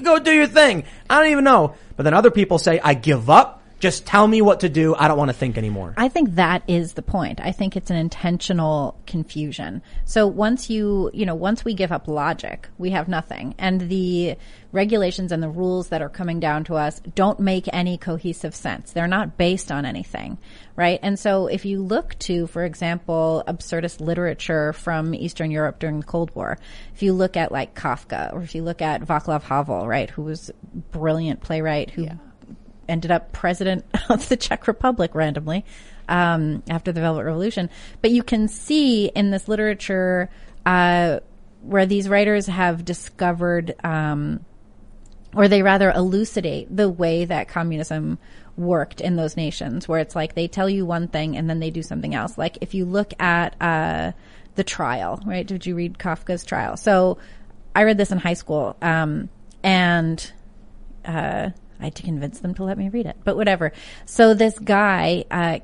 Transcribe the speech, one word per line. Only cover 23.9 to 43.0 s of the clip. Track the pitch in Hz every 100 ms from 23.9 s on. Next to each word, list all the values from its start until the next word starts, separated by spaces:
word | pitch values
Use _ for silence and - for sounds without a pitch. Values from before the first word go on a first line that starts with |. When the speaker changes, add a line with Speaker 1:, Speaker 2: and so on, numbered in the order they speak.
| -
Speaker 2:
literature | 156 170 175 143 - 160 151
from | 156 - 160 160
Eastern | 165 170 - 156
Europe | 151 151 -
during | 160 151
the | -
Cold | 170 165 -
War, | 92 - - - - -
if |
you | 196
look | 185 185 180
at, | 160
like, | 135 - -
Kafka, | 147 123 - - -
or | -
if | 170 160
you |
look | 165 170
at | 156 147
Václav | 147 147 165 151
Havel, | - 143 143 92 113
right, | 127 -
who | -
was | 151 156 -
a | - - 170 - 160
brilliant | 160 160 160 -
playwright | - 160 156 151 -
who | -
Speaker 3:
Yeah. | 160 165 - - - - - - -
Speaker 2:
ended | 170 165
up | 170 -
president | - 175 180 190 185 - -
<laughs> | -
of | 160 -
the | -
Czech | - - -
Republic | 214 254 226 170 156
randomly, | 156 147 156 180 - - - - -
um, | 175 175 165 151 151 -
after | 165 185
the | 165
Velvet | 165 156
Revolution. | 143 160 208 208 180 - - -
But | 226
you | 240
can | 233 226 214
see | - - 302 277 226 202
in | - 202
this | 190 -
literature, | 214 214 208 - 190 185 180 180 - - - -
uh, | 180 175 175 170 139 - - - -
where | - 196 190
these | 202 196
writers | 202 208 208 196
have | 180 180 170
discovered, | 170 170